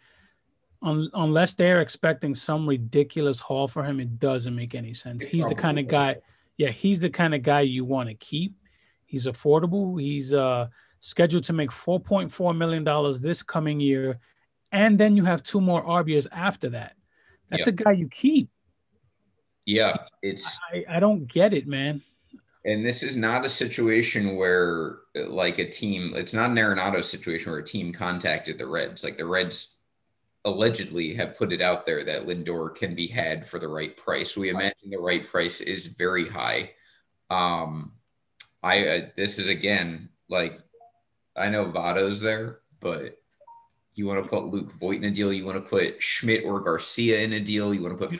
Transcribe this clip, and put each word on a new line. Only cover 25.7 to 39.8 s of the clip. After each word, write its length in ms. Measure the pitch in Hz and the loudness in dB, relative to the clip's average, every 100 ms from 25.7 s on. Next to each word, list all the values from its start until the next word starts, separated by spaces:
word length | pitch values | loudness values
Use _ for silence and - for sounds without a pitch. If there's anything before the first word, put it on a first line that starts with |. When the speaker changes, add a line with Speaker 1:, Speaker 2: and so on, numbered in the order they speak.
| - 104 95 87 - | -4 -4 -2 -4 -6
Speaker 2:
it's 160 | 87 | -4
not 180 | 110 123 | 0 2
an 60 | 113 | 2
Arenado 480 | 107 92 95 92 | 2 2 0 0
situation 460 | - 101 - 85 85 | -2 -6 -6 -6 -6
where 100 | 76 | -8
a 40 | |
team 280 | 78 104 87 | -6 -6 -6
contacted 640 | 85 90 87 82 76 - 73 | -6 -4 -2 -2 -2 -4 -10
the 100 | 65 | -6
Reds. 380 | 82 65 - | -4 -4 -6
Like, 140 | 71 - | -8 -6
the 80 | 85 | -2
Reds 500 | 92 90 - - _ _ _ _ _ _ _ 104 | 0 0 -4 -10 _ _ _ _ _ _ _ -4
allegedly 680 | 95 117 113 92 85 80 | 2 2 0 -4 -6 -4
have 220 | 95 87 - | -4 -6 -4
put 160 | 101 | -4
it 80 | 85 | 0
out 240 | 90 87 | 0 0
there 200 | 85 73 | -2 -4
that 220 | 73 76 - | -4 -6 -6
Lindor 480 | 87 82 85 80 | -6 -4 -6 -6
can 200 | - 92 | -6 -6
be 120 | 87 82 | -4 -4
had 400 | 117 82 78 - | -4 -4 -6 -8
for 120 | 87 | -10
the 100 | 78 | -8
right 260 | 78 76 - | -6 -8 -8
price. 400 | - 71 82 104 | -4 -4 -4 -4
We 140 | 95 | -4
Speaker 1:
Right. 100 | 92 | -2
Speaker 2:
imagine 280 | 98 - 101 | -4 -6 -10
the 80 | 95 | -6
right 280 | 90 90 - | -2 -2 -2
price 340 | 90 87 - | -2 -2 -4
is 260 | - 92 85 | -6 -6 -8
very 400 | - 90 90 80 | -4 0 0 -2
high. 440 | 73 58 57 - - _ _ _ _ - | -4 -2 -2 -6 -14 _ _ _ _ -4
Um, 640 | 92 87 85 78 78 76 - _ _ _ - - _ | 0 0 0 -4 -8 -12 -18 _ _ _ -18 -18 _
I, 240 | 90 98 82 | 2 4 4
uh, 180 | 85 - - | 0 -2 -4
this 220 | 101 - | -2 0
is, 100 | 95 | -2
again, 600 | 85 98 98 | 0 2 0